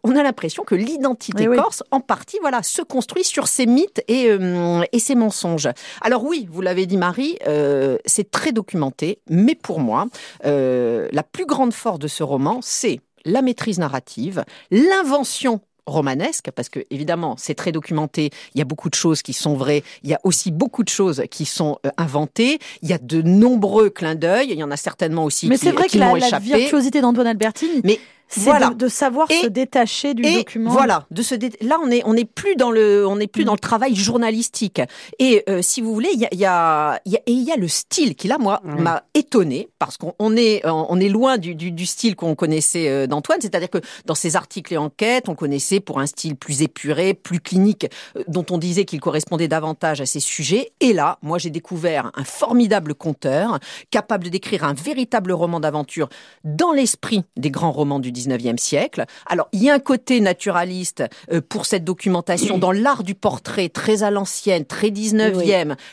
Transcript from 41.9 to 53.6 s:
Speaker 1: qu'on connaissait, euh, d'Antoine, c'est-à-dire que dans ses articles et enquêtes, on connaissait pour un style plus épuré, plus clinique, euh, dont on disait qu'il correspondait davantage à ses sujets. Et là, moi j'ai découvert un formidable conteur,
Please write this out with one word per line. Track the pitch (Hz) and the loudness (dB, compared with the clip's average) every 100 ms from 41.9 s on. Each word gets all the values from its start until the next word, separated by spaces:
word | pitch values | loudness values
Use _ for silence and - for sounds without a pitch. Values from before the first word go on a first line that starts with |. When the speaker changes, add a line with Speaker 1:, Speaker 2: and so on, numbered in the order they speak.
| - 233 | -2 -2
Speaker 1:
qu'on | 180 170 151 | 0 -2 -2
connaissait, | 165 156 - 175 156 | 0 0 0 0 0
euh, | 135 135 | 0 0
d'Antoine, | 147 151 330 | -2 0 -2
c'est-à-dire | 220 196 180 | 0 -4 -2
que | 180 - - - | -4 -6 -12 -6
dans | |
ses | 156 170 170 | -4 0 -2
articles | - - - | -2 -10 -6
et | 165 | -4
enquêtes, | 151 - 214 254 247 | -4 -2 0 0 -2
on | |
connaissait | 156 147 143 - 190 | -4 -4 -2 0 -2
pour | 190 135 | -2 -4
un | 143 | -4
style | - 160 143 | -6 -8 -8
plus | - 139 | -6 -2
épuré, | 151 - 143 147 190 | -2 -2 -4 0 0
plus | 190 - 175 | -2 -4 -6
clinique, | - 185 202 - - - - - | 0 2 4 2 -4 -8 -14 -12
euh, | - | -6
dont | 165 156 | -6 -4
on | 175 | -4
disait | 175 175 | -2 -2
qu'il | 196 151 | -2 -4
correspondait | 170 151 - 165 165 | -2 -4 -4 -2 0
davantage | 160 156 156 160 143 | -2 -2 -4 -4 -2
à | 131 | -4
ses | 147 | -4
sujets. | - - 139 202 - _ | -6 -4 -2 -2 -2 _
Et | 254 | 2
là, | 185 147 - | 4 0 -2
moi | 151 170 | -6 -6
j'ai | 170 | -4
découvert | 156 - 175 170 151 117 | -10 -10 -4 -2 -2 -4
un | - | -8
formidable | 135 - - 240 226 202 151 | -10 -4 2 4 4 2 0
conteur, | 143 165 143 147 143 220 175 | -6 -6 -4 -2 0 0 -2